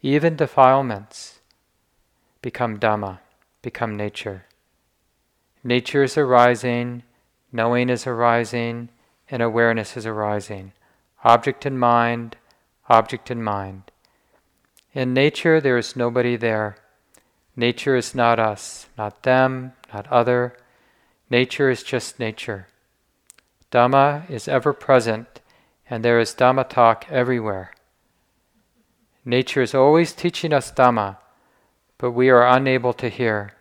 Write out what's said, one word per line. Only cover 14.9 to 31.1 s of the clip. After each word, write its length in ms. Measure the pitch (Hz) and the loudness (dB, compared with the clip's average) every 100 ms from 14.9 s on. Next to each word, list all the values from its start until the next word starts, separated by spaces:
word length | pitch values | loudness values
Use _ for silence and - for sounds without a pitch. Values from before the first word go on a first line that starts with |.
In 200 | 143 127 | -6 -2
nature, 460 | 127 143 - 170 160 | 2 2 2 2 2
there 180 | 139 123 | 2 0
is 180 | 113 131 | -2 -4
nobody 400 | 120 120 123 120 | -2 0 -2 -2
there. 400 | 117 110 107 101 _ _ _ _ _ _ _ - | -2 -2 -4 -10 _ _ _ _ _ _ _ -4
Nature 420 | 120 117 - 127 | -4 -2 -2 -2
is 180 | - 131 | -2 0
not 240 | 117 113 | 0 2
us, 480 | 110 104 - - - - | -2 -4 -14 -20 -20 -10
not 260 | 107 - | -10 -6
them, 500 | 131 127 131 131 127 _ - | 0 2 2 -2 -12 _ -18
not 140 | 104 104 | -16 -2
other. 480 | 123 117 123 123 - _ _ _ _ _ _ _ | 0 2 0 -2 -10 _ _ _ _ _ _ _
Nature 400 | 123 127 - 139 | -2 -2 -2 -2
is 140 | 123 | -2
just 340 | - 127 - - | -6 -8 -8 -10
nature. 500 | 113 110 - 101 92 _ _ _ _ _ _ - _ _ _ | -10 -8 -12 -12 -14 _ _ _ _ _ _ -20 _ _ _
Dhamma 580 | 123 123 139 139 147 170 | 0 2 4 2 0 -10
is 180 | 123 - | -12 -4
ever 240 | 135 147 | -2 -2
present, 720 | 139 - 131 113 110 117 - _ _ _ _ _ | -4 2 2 2 -6 -8 -20 _ _ _ _ _
and 160 | 117 117 | -4 2
there 140 | 117 | 2
is 140 | 113 | 0
Dhamma 360 | - 127 131 127 | 2 2 2 -2
talk 360 | - 117 113 - | 4 4 4 -2
everywhere. 640 | 143 123 123 110 95 92 _ _ _ _ _ _ _ _ _ _ _ _ _ _ _ 123 | -4 -2 -2 -4 -8 -10 _ _ _ _ _ _ _ _ _ _ _ _ _ _ _ -2
Nature 360 | 123 127 143 | -2 0 -2
is 140 | 120 135 | -2 2
always 380 | 135 160 165 | 4 4 2
teaching 400 | - 175 - 165 | -4 -6 -4 -2
us 180 | 170 - | -2 -2
Dhamma, 460 | - 165 117 101 | 2 4 4 -4